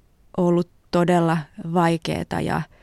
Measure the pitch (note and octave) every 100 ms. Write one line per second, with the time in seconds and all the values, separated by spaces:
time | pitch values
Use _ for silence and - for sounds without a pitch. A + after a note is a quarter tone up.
0 | _ _ _ - F3 E3+ F3 _ _ F3
1 | F3 F3 E3 E3 D3 - E3 F3 E3+ E3
2 | - D#3+ E3+ E3+ D#3+ - D#3 _